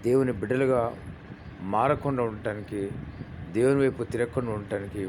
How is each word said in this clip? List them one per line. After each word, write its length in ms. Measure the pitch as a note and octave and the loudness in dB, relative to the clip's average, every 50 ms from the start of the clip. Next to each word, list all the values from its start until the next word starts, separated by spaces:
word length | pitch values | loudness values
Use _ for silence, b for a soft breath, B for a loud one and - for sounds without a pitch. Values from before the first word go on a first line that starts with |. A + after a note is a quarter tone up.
| - | 4
దేవుని 260 | A#2 B2 C3+ C3+ B2+ A#2+ | 4 4 6 4 4 0
బిడ్డలుగా 500 | G2+ - G#2 B2+ B2+ C3+ C3 C3 B2 A#2 A#2 A2+ - - - - - - - - - - - - - F#2 F#2+ G2 | -2 0 0 2 2 4 4 4 4 2 0 -2 -6 -12 -14 -14 -14 -14 -16 -16 -14 -14 -16 -12 -10 -6 0 2
మారకుండా 480 | G#2+ A#2+ C#3 D3 - - C#3+ C#3 B2+ A#2+ A2+ | 4 4 4 4 2 2 -2 0 0 0 -2
ఉండటానికి, 500 | G#2+ G#2 - A#2 G#2+ G#2 G2+ - G#2+ G#2 G2 G2+ G#2 - - - - - - - - - - - E2+ | -2 -4 -4 -4 -4 -4 -8 -6 -4 -4 -4 -4 -4 -8 -10 -12 -12 -12 -12 -12 -12 -12 -12 -4 0
దేవుని 240 | A2 A#2+ C3 C#3 C#3 | 4 4 6 6 6
వైపు 220 | C#3 C3 C#3 - A#2 - - | 4 2 2 0 -6 -4 0
తిరగకుండా 400 | A2+ A#2 A#2+ - C3+ B2 A#2 G#2+ | 0 0 0 0 -2 -2 -2 -4
ఉండటానికి 520 | G#2 G2+ G2+ A2 G2+ G2 G2 F#2 G#2 G2 | -4 -4 -4 -4 -4 -4 -4 -6 -6 -6